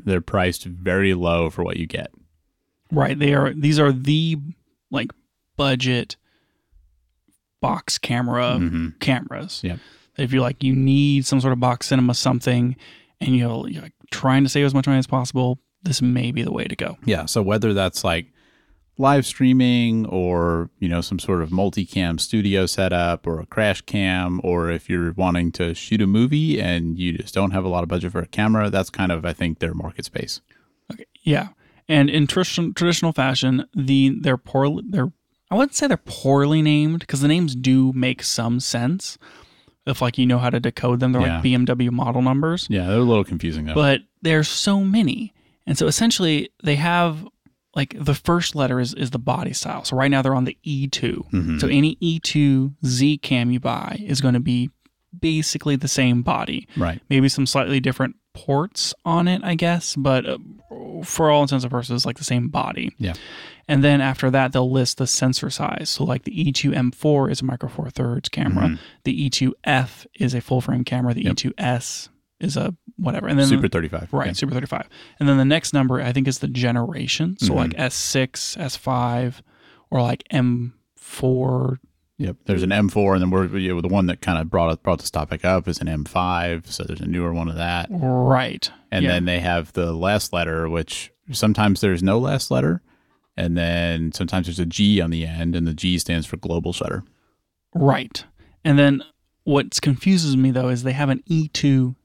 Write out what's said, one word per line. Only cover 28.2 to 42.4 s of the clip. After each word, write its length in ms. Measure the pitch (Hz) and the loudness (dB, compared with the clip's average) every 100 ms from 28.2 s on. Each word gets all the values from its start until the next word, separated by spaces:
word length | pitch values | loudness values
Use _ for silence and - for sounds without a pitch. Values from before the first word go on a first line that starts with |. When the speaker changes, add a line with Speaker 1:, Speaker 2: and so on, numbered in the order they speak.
| 85 | -6
Speaker 1:
camera, 420 | - 107 110 104 | -2 2 2 2
that's 200 | 98 92 | -2 -4
kind 220 | - 92 | -4 -2
of, 140 | 82 85 | -2 -4
I 80 | |
think, 260 | 82 87 78 | -4 -4 -4
their 140 | 82 | -4
market 320 | 85 85 - - | -6 -8 -10 -10
space. 340 | - - - - _ _ _ - | -8 -8 -10 -14 _ _ _ -18
Speaker 2:
Okay. 120 | - - _ | -18 -18 _
Yeah. 260 | - 143 202 - _ _ - | -2 0 -2 -12 _ _ 0
And 200 | 156 139 | 4 4
in 160 | 151 143 | 4 2
tradition-, 480 | - 180 - 170 | 0 -2 -2 -4
traditional 380 | - 175 165 165 | 0 0 2 0
fashion, 540 | 156 131 127 131 131 - 190 | 0 0 0 0 0 -2 -4
the, 400 | 131 135 135 135 | 2 4 4 2
they're 160 | 143 127 | 0 -2
poor, 420 | - 135 143 160 247 | -2 0 0 0 -4
they're, 240 | 185 127 - _ _ _ | -2 -2 -4 _ _ _
I 40 | 196 | 0
wouldn't 200 | 277 - | 0 0
say 120 | 285 | 0
they're 100 | 208 | 0
poorly 640 | - - 135 139 143 156 | -4 -4 2 4 4 4
named 440 | 151 151 151 165 - | 4 4 2 0 -4
'cause 120 | 135 | 0
the 60 | 143 | 2
names 260 | 165 165 | 2 0
do 380 | 127 127 131 131 | 0 4 4 4
make 300 | 131 127 123 | 2 -2 -2
some 360 | - - 117 123 | -4 -2 0 -2
sense 560 | - - 123 185 - - - - - _ _ _ - | -2 -2 -2 -2 -6 -14 -20 -20 -20 _ _ _ -6
if, 160 | 120 | -2
like, 160 | 123 117 | -2 2
you 80 | 127 | 2
know 140 | 123 | 4
how 100 | 123 | 2
to 100 | 120 | 0
decode 400 | 120 - 127 123 | -2 -2 0 2
them. 100 | 127 | 2
They're 100 | 127 | 2
Speaker 1:
Yeah. 120 | 85 82 | 2 2
Speaker 2:
like 80 | |
B 100 | 127 | 2
M 120 | 123 123 | 2 2
W 260 | 123 123 | 2 0
model 320 | 120 123 127 | 0 0 2
numbers. 420 | 127 135 | 2 2